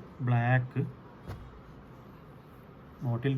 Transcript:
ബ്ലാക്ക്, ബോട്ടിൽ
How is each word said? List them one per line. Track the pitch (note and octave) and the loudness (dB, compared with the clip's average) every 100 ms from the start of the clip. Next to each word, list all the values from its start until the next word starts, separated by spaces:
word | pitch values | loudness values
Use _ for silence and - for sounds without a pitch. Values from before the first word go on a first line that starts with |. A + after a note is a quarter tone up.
| - - B2 | -2 -2 4
ബ്ലാക്ക്, | A#2+ A#2+ B2+ B2 - - - - - - - - - - - - - - - - - - - - - - - B2 | 6 8 6 6 0 0 -2 -16 -14 -12 -10 -12 -14 -16 -16 -16 -16 -16 -16 -16 -18 -18 -18 -18 -18 -16 -4 0
ബോട്ടിൽ | A#2+ C#3 | 2 4